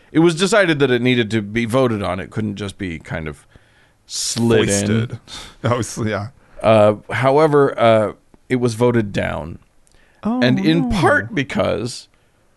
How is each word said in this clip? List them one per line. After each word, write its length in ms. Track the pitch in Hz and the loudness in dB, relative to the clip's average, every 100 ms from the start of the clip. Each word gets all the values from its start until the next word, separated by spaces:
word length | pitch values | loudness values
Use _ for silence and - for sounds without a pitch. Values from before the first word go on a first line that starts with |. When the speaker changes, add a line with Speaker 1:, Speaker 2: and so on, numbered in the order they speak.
| _ | _
Speaker 1:
it 80 | 151 | 2
was 140 | 170 160 | 2 2
decided 420 | 190 214 180 147 | 2 2 2 2
that 120 | 135 | 2
it 120 | 123 | 2
needed 280 | 120 123 110 | 2 0 0
to 100 | 110 | -2
be 220 | 101 110 117 | -4 -4 -2
voted 360 | 131 127 107 | 0 0 0
on. 180 | 92 92 | -4 -6
It 100 | 80 | -8
couldn't 260 | - 107 98 | -8 -6 -6
just 220 | 101 - | -10 -8
be 200 | 95 80 | -10 -10
kind 260 | - 87 78 | -10 -10 -8
of 180 | 71 _ _ _ _ _ _ - | -12 _ _ _ _ _ _ -14
slid 600 | - - - 117 110 104 | -10 -6 -2 2 2 2
in. 180 | 101 101 | 0 0
Speaker 2:
Foisted. 320 | 113 113 - - - | -2 -4 -10 -16 -18
<laughs> 240 | - - | -18 -6
Oh, 160 | 120 123 | -2 -2
so, 220 | 107 - | -4 -6
yeah. 240 | 107 101 107 - _ - | -6 -4 -8 -14 _ -2
Speaker 1:
Uh, 340 | - 110 104 104 - | 2 6 6 2 -4
however, 680 | 110 131 143 156 147 139 - | -2 2 4 4 4 2 2
uh, 340 | 113 110 101 - _ _ - | 4 4 2 -6 _ _ -6
it 80 | 127 | -2
was 180 | 120 | -2
voted 380 | 110 123 117 104 | 0 0 2 -2
down. 460 | 101 90 82 78 - _ _ _ _ _ _ | -4 -6 -6 -10 -14 _ _ _ _ _ _
Speaker 2:
Oh, 180 | 202 247 | -4 0
Speaker 1:
And 160 | 247 196 | 0 2
in 240 | 190 165 240 | 2 0 0
Speaker 2:
no. 120 | 220 | 0
Speaker 1:
part 340 | 359 571 - | 2 2 -2
because 720 | 185 131 208 95 87 120 - - _ _ _ _ | -6 -6 -2 -2 -2 -6 -10 -18 _ _ _ _